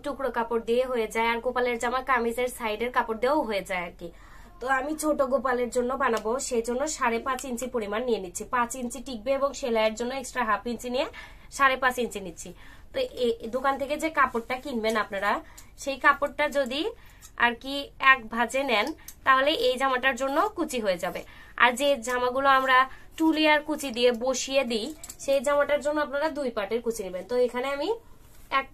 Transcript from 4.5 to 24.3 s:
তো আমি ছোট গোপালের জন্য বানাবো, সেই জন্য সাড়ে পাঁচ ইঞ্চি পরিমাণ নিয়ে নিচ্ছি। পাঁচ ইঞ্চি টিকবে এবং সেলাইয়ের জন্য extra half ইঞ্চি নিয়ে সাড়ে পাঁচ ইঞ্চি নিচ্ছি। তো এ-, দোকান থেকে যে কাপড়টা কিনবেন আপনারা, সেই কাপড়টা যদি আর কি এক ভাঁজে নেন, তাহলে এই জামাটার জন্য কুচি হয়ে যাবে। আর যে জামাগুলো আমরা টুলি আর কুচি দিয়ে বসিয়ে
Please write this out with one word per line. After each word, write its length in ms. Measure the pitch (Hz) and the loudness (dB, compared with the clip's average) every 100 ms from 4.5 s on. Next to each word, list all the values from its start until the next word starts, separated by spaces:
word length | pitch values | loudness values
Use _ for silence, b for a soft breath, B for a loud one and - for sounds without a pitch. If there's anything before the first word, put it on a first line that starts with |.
| - | -10
তো 60 | 247 269 | 0 0
আমি 120 | 285 311 | 0 -2
ছোট 160 | 302 294 262 | 0 2 2
গোপালের 360 | 269 254 247 240 247 | 2 2 0 0 0
জন্য 160 | 247 262 | 0 0
বানাবো, 280 | 262 220 214 254 262 | 2 2 0 -2 0
সেই 160 | 240 233 | -2 -2
জন্য 140 | 240 302 - | -2 -2 0
সাড়ে 220 | 247 226 240 | 0 0 -2
পাঁচ 140 | 262 277 | -4 -4
ইঞ্চি 180 | 240 254 240 | -6 -4 -4
পরিমাণ 260 | 202 208 254 | -2 -2 0
নিয়ে 140 | 208 | -2
নিচ্ছি। 200 | 180 - - 233 | -2 -8 -4 0
পাঁচ 160 | 233 262 | 0 -2
ইঞ্চি 180 | 240 269 247 | -8 -8 -8
টিকবে 240 | 233 220 269 | -6 -2 0
এবং 100 | 277 - | 0 0
সেলাইয়ের 360 | 254 226 220 214 | 0 2 2 0
জন্য 120 | 240 269 | -4 -4
extra 220 | 254 254 226 | -6 -2 0
half 140 | 208 240 | 0 0
ইঞ্চি 180 | 226 247 247 | -6 -4 -2
নিয়ে 120 | 320 B B B B - | -2 B B B B 2
সাড়ে 180 | 277 262 | 4 4
পাঁচ 120 | 262 247 | 2 2
ইঞ্চি 160 | 233 208 190 | -2 -4 -10
নিচ্ছি। 240 | 165 180 - B B B | -12 -16 -16 B B B
তো 40 | 269 254 - 240 | -6 -4 0 0
এ-, 120 | 233 226 247 | 0 -4 -2
দোকান 180 | 269 269 | 0 0
থেকে 140 | 269 302 | -2 -2
যে 60 | 320 311 | 0 2
কাপড়টা 360 | 254 233 226 254 | 2 2 -4 -6
কিনবেন 320 | 294 240 220 220 | -4 -2 0 0
আপনারা, 280 | 202 196 202 269 B B B - | -2 -2 0 0 B B B -10
সেই 160 | - 269 302 | -8 2 4
কাপড়টা 400 | 277 285 254 294 262 | 4 0 0 0 0
যদি 240 | 254 269 403 - B B B - 240 | 0 -2 -4 -6 B B B 2 2
আর 80 | 233 | 2
কি 120 | 269 277 277 - - | -6 -6 -8 2 6
এক 80 | 240 220 | 6 2
ভাঁজে 280 | 226 226 262 277 | -2 0 0 2
নেন, 160 | 214 254 320 B B - | 2 2 -4 B B 4
তাহলে 260 | 262 277 320 254 | 4 4 2 2
এই 80 | 247 | 2
জামাটার 340 | 269 254 269 247 | 0 2 0 0
জন্য 160 | 269 285 415 381 | 0 2 0 0
কুচি 220 | 311 247 214 | -4 -2 0
হয়ে 140 | 175 | 0
যাবে। 180 | 180 175 - B B - | -2 -6 -12 B B 4
আর 80 | 240 247 | 4 4
যে 80 | 285 269 226 | 2 2 0
জামাগুলো 420 | 247 247 254 277 262 | -2 0 2 4 4
আমরা 180 | 262 254 254 B B - | 6 6 4 B B 0
টুলি 240 | 320 302 311 | 2 4 4
আর 80 | 302 302 | 4 2
কুচি 220 | 294 277 226 | -4 -4 2
দিয়ে 140 | 247 233 | 2 2
বসিয়ে 400 | 254 | -2